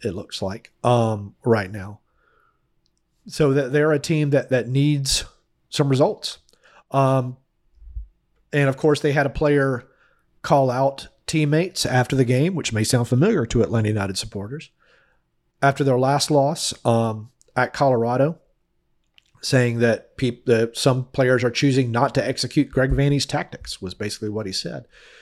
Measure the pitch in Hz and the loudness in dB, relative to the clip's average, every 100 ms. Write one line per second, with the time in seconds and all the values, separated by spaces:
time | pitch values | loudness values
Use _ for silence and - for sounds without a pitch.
0 | 107 85 - - 98 104 - _ 120 120 | -8 -8 -10 -8 -8 -8 -14 _ 0 2
1 | 113 107 101 - 123 110 95 101 92 104 | 0 -2 -8 -6 0 0 0 -10 -12 -16
2 | _ _ _ _ _ _ _ _ _ _ | _ _ _ _ _ _ _ _ _ _
3 | _ _ 220 - 147 135 131 147 156 147 | _ _ -10 0 2 2 2 2 2 2
4 | 143 156 147 139 - 127 113 135 147 143 | 0 0 2 0 2 0 0 2 2 2
5 | 135 - - - _ _ _ - 143 131 | 0 -4 -4 -14 _ _ _ -2 0 2
6 | 208 - - - _ _ _ _ _ 135 | 2 0 -10 -14 _ _ _ _ _ 0
7 | 135 135 123 127 _ _ _ _ - - | 2 2 -2 -8 _ _ _ _ -16 -14
8 | - _ _ _ _ 147 139 135 156 147 | -14 _ _ _ _ 0 0 2 2 2
9 | 151 147 135 - 151 147 135 123 - _ | 2 0 0 0 2 2 2 -2 -8 _
10 | _ _ _ _ - 147 131 123 139 135 | _ _ _ _ 0 2 2 2 0 -2
11 | - _ - 160 147 156 185 - - 127 | -12 _ -6 -2 2 2 0 -4 -2 0
12 | 123 135 120 127 165 175 - 107 110 127 | 0 0 2 2 0 -2 -4 -2 0 0
13 | 120 123 190 202 117 123 110 113 110 110 | 2 2 2 2 0 0 2 0 0 -2
14 | 95 95 110 101 104 147 - _ _ _ | -4 -6 -10 -10 -12 -14 -16 _ _ _
15 | _ _ _ _ _ _ 139 135 139 123 | _ _ _ _ _ _ 0 2 2 2
16 | 131 139 - 147 139 160 - - 123 117 | 2 0 2 2 2 -2 -8 -4 0 2
17 | 113 107 110 _ _ - 123 - 143 120 | 0 -4 -12 _ _ -2 -2 0 2 2
18 | 117 123 143 170 _ _ _ _ _ _ | 0 2 0 -2 _ _ _ _ _ _
19 | _ _ _ _ - 131 120 117 117 110 | _ _ _ _ 0 2 2 2 2 2
20 | - - 131 - - 113 113 - 139 127 | -4 -4 -4 -2 0 2 2 0 0 0
21 | 127 - 127 127 120 117 143 131 123 113 | -2 0 2 2 2 0 2 2 0 0
22 | 135 135 123 139 - - 135 - 135 131 | 0 0 -2 -4 -2 -2 0 0 0 2
23 | 139 143 - 147 - - - - 92 - | 2 0 -2 -6 -6 -12 -16 -12 -12 -10
24 | 104 - 107 104 101 92 - - - - | -10 -8 -8 -6 -8 -8 -10 -12 -16 -20
25 | - - | -20 -20